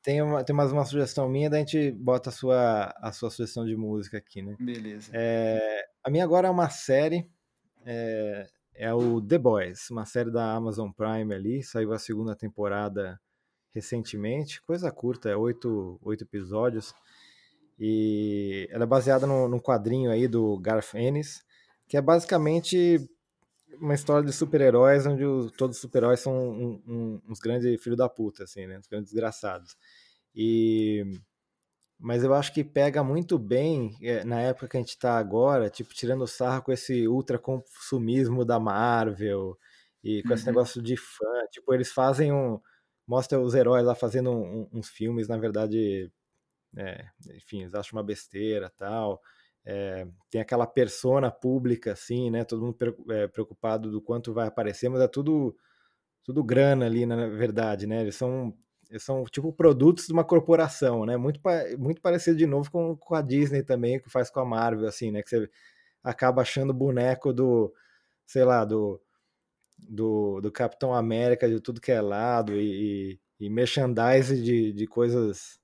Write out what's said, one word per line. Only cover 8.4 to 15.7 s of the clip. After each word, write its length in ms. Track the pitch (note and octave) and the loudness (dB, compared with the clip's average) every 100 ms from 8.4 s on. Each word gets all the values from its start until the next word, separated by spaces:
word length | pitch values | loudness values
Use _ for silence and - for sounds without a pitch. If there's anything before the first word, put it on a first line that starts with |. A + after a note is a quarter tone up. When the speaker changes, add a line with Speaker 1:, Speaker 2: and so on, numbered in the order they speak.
| G2 _ _ | -14 _ _
Speaker 1:
é 200 | - A2+ | -8 -2
o 280 | A#2 A#2+ A#2 | 0 2 0
The 160 | G#2 E3 | 2 2
Boys, 520 | A#2+ G#2+ F2+ F2+ - | 4 2 -2 -10 -12
uma 160 | A#2+ G#2 | -10 -6
série 260 | B2 A#2 | -4 -4
da 220 | A#2 A2+ | -2 -2
Amazon 360 | A2+ A2+ G#2 G#2 | -2 -4 -6 -8
Prime 420 | F#2 A2 A2 G#2+ | -6 -4 -4 -4
ali, 300 | G2 G2+ C3 | -6 -6 -6
saiu 300 | C3 A#2 G#2+ | -6 -4 -4
a 60 | A2 | -4
segunda 360 | - G#2+ A2+ G#2 | -6 -6 -6 -8
temporada 840 | G#2+ G#2 G#2 G2+ G#2 G2 F#2+ F#2+ _ _ _ _ _ | -10 -6 -4 -4 -4 -6 -8 -10 _ _ _ _ _
recentemente, 880 | A2+ - A#2+ A2 G#2+ G#2 C#3 D3 - | -12 -8 -8 -8 -8 -6 -6 -8 -12
coisa 300 | - F3 F3 | -6 -4 -4
curta, 380 | - A#2+ A#2+ A2 | -4 -6 -4 -4
é 60 | G2+ | -2
oito, 640 | A#2 A#2+ B2 | -2 -2 -4